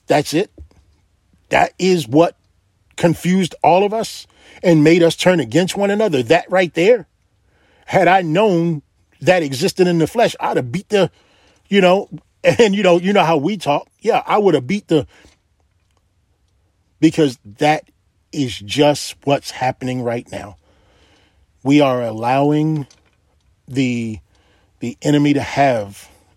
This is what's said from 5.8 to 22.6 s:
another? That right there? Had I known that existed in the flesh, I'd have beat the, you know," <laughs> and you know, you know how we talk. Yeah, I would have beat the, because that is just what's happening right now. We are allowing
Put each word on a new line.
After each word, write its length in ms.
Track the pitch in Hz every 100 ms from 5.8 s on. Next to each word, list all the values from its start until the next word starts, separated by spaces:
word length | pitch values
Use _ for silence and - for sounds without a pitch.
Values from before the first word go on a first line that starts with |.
| 202
another? 320 | 202 214 139
That 260 | 117 165 -
right 240 | 185 180
there? 340 | 165 190 240 - _ _ _ _ _ _ _ -
Had 220 | 180 170
I 140 | 190
known 640 | 165 165 214 170 170 151 - _ _ -
that 240 | 139 185
existed 440 | 143 127 175 - 180
in 100 | 170
the 100 | 151
flesh, 280 | 233 196 -
I'd 180 | - 147
have 140 | 127
beat 180 | 180 -
the, 220 | 208 175 _ _ _ _ _ -
you 140 | 196
know," 280 | 180 196 - 151 _
<laughs> 160 | _
and 320 | 180 196 220 196
you 80 |
know, 140 | 190 175
you 160 | 185
know 100 | 202
how 140 | 156 156
we 200 | 156 202
talk. 300 | 143 151 - _
Yeah, 240 | 214 175 -
I 120 | 208
would 160 | 196 143
have 120 | 127
beat 200 | 202 -
the, 180 | 156 107 _ _ _ _ _ _ _ _ _ _ _ _ _ _ _ _ _ _ -
because 380 | 156 165 147 117 104 101
that 300 | 147 156 - _ _ _ _
is 260 | 151 127 95
just 580 | 101 131 147 143 - - -
what's 260 | 139 -
happening 500 | - 127 - 127 127
right 280 | 120 120 -
now. 260 | - 104 - _ _ _ _ _ _ _ _ _ _
We 180 | 131 147
are 200 | 139 123
allowing 840 | 117 110 120 135 143 151